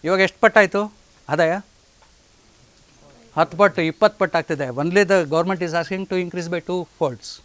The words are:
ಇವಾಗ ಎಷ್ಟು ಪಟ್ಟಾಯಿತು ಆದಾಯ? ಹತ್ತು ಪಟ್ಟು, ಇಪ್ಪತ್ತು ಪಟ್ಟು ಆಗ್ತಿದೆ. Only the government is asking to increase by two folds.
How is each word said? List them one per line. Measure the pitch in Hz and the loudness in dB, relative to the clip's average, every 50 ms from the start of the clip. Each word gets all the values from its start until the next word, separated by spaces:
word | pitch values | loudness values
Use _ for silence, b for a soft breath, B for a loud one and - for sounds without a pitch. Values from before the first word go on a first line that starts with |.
| - | -2
ಇವಾಗ | 156 190 190 | -2 2 2
ಎಷ್ಟು | 190 185 - _ | 2 0 0 _
ಪಟ್ಟಾಯಿತು | - 220 - 220 202 175 - 202 208 208 208 _ _ _ _ _ _ - | 2 4 6 6 4 4 2 -2 -4 -4 _ _ _ _ _ _ _ -4
ಆದಾಯ? | - - 170 160 175 202 202 _ _ _ _ _ _ _ _ _ _ _ _ _ _ _ _ _ _ _ - _ _ _ _ _ _ _ - - - - - - - | 0 2 2 2 0 -2 -6 _ _ _ _ _ _ _ _ _ _ _ _ _ _ _ _ _ _ _ -20 _ _ _ _ _ _ _ -20 -20 -20 -20 -20 -10 -2
ಹತ್ತು | 151 170 - - | -2 -2 -2 2
ಪಟ್ಟು, | 160 202 196 - - | 2 2 2 2 0
ಇಪ್ಪತ್ತು | 165 160 160 _ 214 202 - _ | -4 -4 0 _ 0 0 2 _
ಪಟ್ಟು | 190 180 - 165 | -4 -2 0 -4
ಆಗ್ತಿದೆ. | 156 - 160 139 143 | -2 -2 -6 -6 -4
Only | 127 120 131 147 170 175 202 202 | -6 -4 -2 -2 0 2 2 2
the | 170 196 190 165 | 4 2 0 2
government | 139 151 165 170 185 190 165 | 0 0 0 0 0 -2 -4
is | 175 170 | -4 -4
asking | 156 170 165 - 190 190 190 185 | -4 -4 -4 -4 -6 -8 -6 -4
to | 190 185 | -4 -4
increase | 180 175 180 180 170 170 | -4 -4 -8 -8 -6 -6
by | 175 170 - | -6 -6 -6
two | - 180 180 | -6 -6 -6
folds. | 165 _ _ _ 165 139 123 107 - - - - | -6 _ _ _ -4 -4 -4 -8 -14 -16 -18 -18